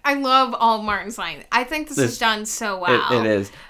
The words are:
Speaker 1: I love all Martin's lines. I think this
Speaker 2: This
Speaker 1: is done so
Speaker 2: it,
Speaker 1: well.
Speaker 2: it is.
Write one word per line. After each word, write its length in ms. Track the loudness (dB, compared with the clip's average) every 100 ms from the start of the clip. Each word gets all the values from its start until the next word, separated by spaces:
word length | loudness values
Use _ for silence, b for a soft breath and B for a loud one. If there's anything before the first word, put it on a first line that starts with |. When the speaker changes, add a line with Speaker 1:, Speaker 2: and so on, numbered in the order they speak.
Speaker 1:
I 120 | -2 0
love 400 | 2 4 4 2
all 220 | 2 2
Martin's 380 | 0 -4 -4 -8
lines. 240 | -8 -10 -2
I 120 | -2
think 260 | 0 -4 -4
this 80 | 0
Speaker 2:
This 160 | 0
Speaker 1:
is 40 | 0
done 300 | 0 0 -4
so 300 | -6 -6 -4
Speaker 2:
it, 120 | 2
Speaker 1:
well. 320 | 2 2 0
Speaker 2:
it 60 | 2
is. 240 | 2 0 B